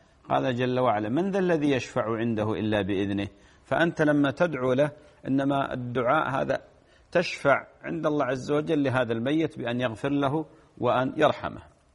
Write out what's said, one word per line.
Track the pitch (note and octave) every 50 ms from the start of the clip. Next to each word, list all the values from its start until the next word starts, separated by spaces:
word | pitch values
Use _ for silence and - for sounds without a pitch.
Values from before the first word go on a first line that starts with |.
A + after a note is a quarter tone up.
| _ _ _ _ _ -
قال | C3+ C3+ C#3 C3+ B2
جل | A#2+ B2+ B2+ B2+ B2+
وعلا: | B2+ B2 G#2+ G#2 G#2 G#2
"من | B2 D#3 F3+ G3
ذا | F#3 G3+
الذي | F#3 F3+ E3+ D#3 D3 D3
يشفع | C#3 B2+ - - - B2+ G#2+ G#2+ A#2 A2
عنده | A#2 A#2 A2+ G#2+ G#2 A2 G#2+
إلا | E2+ G#2+ G#2+ G#2+ G#2 G2
بإذنه؟". | F#2+ G2+ F#2 G2+ G2 G2+ G2 G2+ G2+ - - - - - - _
فأنت | - C3+ C#3+ E3 E3+ E3 - D#3
لما | D3+ D3 D3 C#3+ C3+
تدعو | B2+ - F3+ F3 D3 B2+ B2+ C3 B2+
له | B2+ D3 D3 - - - - - _ - -
إنما | C3+ C#3 C#3 C#3 C#3+ C#3 C3+ - C3
الدعاء | B2+ B2 A#2+ A#2+ C3 A#2 A#2+ C#3+ G#3 - B2+ C3+ C3+ D3
هذا | C3+ C3 - - - _ _ _ _ _ _ _ _ -
تشفع | F3 F3 - - - - C#3+ C3 A2 - - - - -
عند | C3+ E3 E3 D#3
الله | D#3 D3+ D3 C#3
عز | B2 C3+ C3 - - D3
وجل | D3 D3+ D#3+ E3 D3 C#3
لهذا | C3 A#2+ B2+ B2+ A2 A#2
الميت | A#2 A#2 C#3 D3+ D#3+ D#3+ C#3+ - C3
بأن | B2 A#2 A#2+ B2
يغفر | B2+ A#2+ G#2+ - - C#3+
له | C#3+ C#3+ C#3+ C3+ C#3 D#3+ D#3 - - - - _ _ -
وأن | A#2 B2 A2 B2 C3 C3+ -
يرحمه. | - D#3 C3+ A#2 - - E2+ A1 - - - _ _ _ _ _